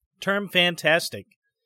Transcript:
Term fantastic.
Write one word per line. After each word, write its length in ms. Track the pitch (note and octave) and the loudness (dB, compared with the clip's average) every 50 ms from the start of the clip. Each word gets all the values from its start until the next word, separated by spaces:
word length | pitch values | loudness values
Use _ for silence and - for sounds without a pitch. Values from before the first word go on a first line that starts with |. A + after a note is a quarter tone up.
| _ _ _ - | _ _ _ -10
Term 280 | - F#3+ G3 G3+ G3+ F3+ | -4 -4 -2 -2 -4 -2
fantastic. 800 | - F3+ F3 F3 E3+ - - D3+ D#3+ F3 - - - G2+ F#2 _ _ _ _ _ _ _ _ | 2 2 2 2 2 0 2 2 2 2 2 -2 -8 -10 -14 _ _ _ _ _ _ _ _